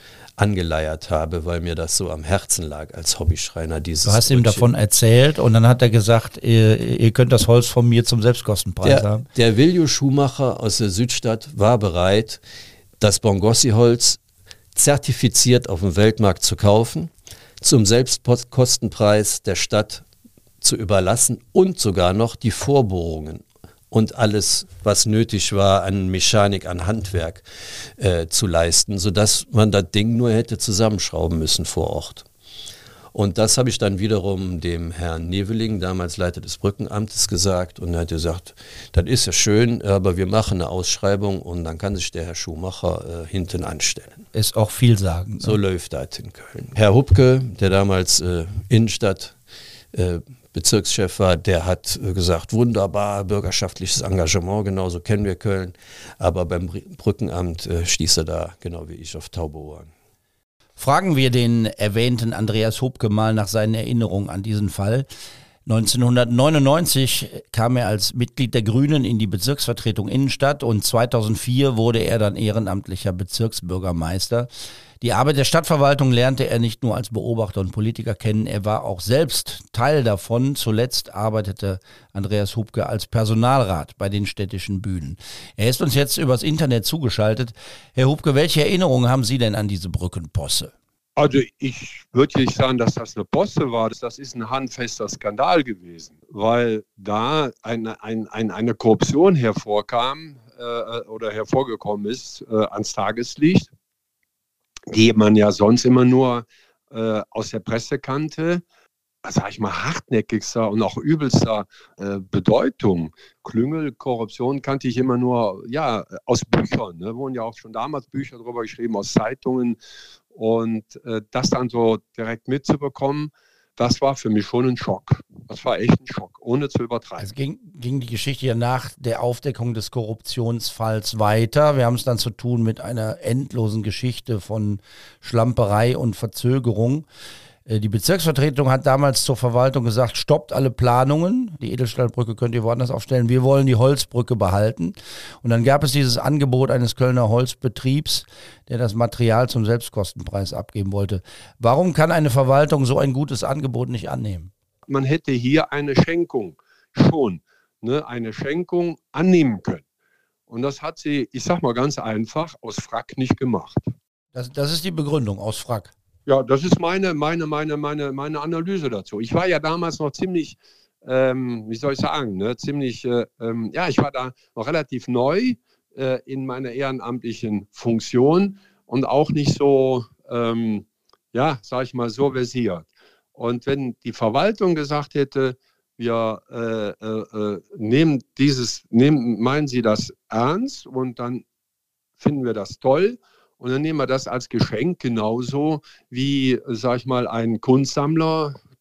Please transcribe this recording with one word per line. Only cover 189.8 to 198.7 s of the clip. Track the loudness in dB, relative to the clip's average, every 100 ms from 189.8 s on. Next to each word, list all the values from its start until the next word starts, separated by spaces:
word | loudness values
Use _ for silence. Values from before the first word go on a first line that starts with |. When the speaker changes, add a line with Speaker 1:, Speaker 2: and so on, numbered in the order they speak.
Speaker 3:
das | 0 0 -2 -12 -8
ernst | -2 0 0 -4 -8 -10
und | -6 -6 -6
dann | -8 -8 -12 _ _ _ _ _ _
finden | _ -2 0
wir | -2
das | -4 -6 -4
toll“, | 0 2 2 -4 _ _ _ _
und | -4
dann | -2
nehmen | -2 -2
wir | -2
das | -2 -4
als | -8 -4
Geschenk | -4 -2 -2 -4 -4
genauso | -4 -2 -2 -2 -4 -2 -2 -2 -8 -20 _
wie, | -6 -2 0 0 0 -2
sag | -6 -2 -4
ich | -2
mal, | -2 -2
ein | -2 -2 -2
Kunstsammler, | 2 2 2 -2 -2 0 0 0 -4 -8 _